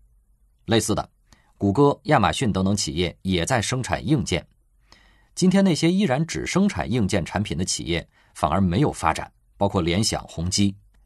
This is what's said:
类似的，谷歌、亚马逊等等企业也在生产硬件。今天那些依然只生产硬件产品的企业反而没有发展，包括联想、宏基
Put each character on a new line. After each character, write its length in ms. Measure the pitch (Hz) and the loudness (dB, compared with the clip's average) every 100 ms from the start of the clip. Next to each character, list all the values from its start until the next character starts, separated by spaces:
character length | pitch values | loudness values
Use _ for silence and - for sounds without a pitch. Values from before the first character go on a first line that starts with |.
| _ _ _ _ _ _ | _ _ _ _ _ _
类 160 | - 113 | 0 0
似 160 | 107 92 | 2 -2
的， 120 | - _ _ - _ - | -4 _ _ -20 _ -2
谷 160 | 101 | 0
歌、 240 | 98 143 - | 4 4 2
亚 140 | - 143 | 2 2
马 140 | 90 | 2
逊 200 | - 117 | 0 0
等 120 | 95 | 0
等 100 | 95 | 0
企 200 | 104 - | 0 -2
业 220 | 76 85 - | -2 -4 -4
也 240 | 95 87 80 | -2 -2 0
在 160 | 123 | -2
生 180 | - 127 | -2 -4
产 240 | - 76 | -4 -4
硬 200 | 113 151 | 0 -2
件。 200 | 151 82 - _ _ _ _ - _ _ _ - | 0 -4 -6 _ _ _ _ -20 _ _ _ 0
今 120 | 180 | 2
天 140 | 196 | 4
那 120 | 196 | 2
些 160 | 147 165 | 2 2
依 80 | 185 | 2
然 260 | 190 131 165 | 2 0 -2
只 180 | - | -4
生 240 | 62 175 202 | -2 0 0
产 220 | - 69 | 0 -2
硬 160 | 123 95 | 0 0
件 180 | 98 | 0
产 180 | 80 90 | -2 -4
品 140 | 104 78 | -4 -4
的 80 | |
企 200 | 95 - | -4 -4
业 220 | 62 85 - _ _ | -4 -4 -6 _ _
反 160 | - 71 | -4 0
而 100 | 90 | 2
没 200 | 92 87 | 2 2
有 120 | 131 | 0
发 200 | - 82 | 0 -2
展， 180 | - - _ _ - | -2 -8 _ _ -4
包 120 | 98 | -2
括 120 | 98 | 0
联 200 | 85 90 | 0 0
想、 200 | 110 78 | 0 -2
宏 260 | - - 87 | -8 -6 -4
基 240 | 101 101 98 _ _ | 0 0 -2 _ _